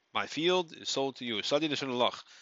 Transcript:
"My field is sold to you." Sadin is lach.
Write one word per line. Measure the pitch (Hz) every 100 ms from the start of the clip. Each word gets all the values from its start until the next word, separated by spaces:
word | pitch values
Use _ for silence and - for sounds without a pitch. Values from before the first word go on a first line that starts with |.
| _
"My | 110 101
field | 143 170 185 165
is | - -
sold | 139 135 123
to | 120
you." | 107
Sadin | - 147 156
is | 135
lach. | 135 123 113 - - -